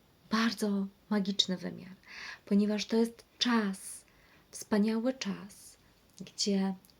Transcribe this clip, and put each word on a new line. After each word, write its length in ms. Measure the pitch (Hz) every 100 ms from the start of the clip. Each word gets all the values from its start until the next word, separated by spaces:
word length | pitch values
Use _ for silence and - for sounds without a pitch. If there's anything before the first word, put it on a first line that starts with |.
| _ _ -
bardzo 580 | 220 226 - 214 196 196 - -
magiczny 480 | 208 190 196 - 180
wymiar, 380 | 180 170 180 185 - - - - -
ponieważ 400 | 202 208 214 -
to 120 | 226
jest 280 | 233 - - -
czas, 640 | 240 233 202 190 - - - - _ - _
wspaniały 640 | - - 208 220 226 247
czas, 640 | 262 202 170 190 - - - _ _ _ -
gdzie 540 | 190 - 214 196 190 185 -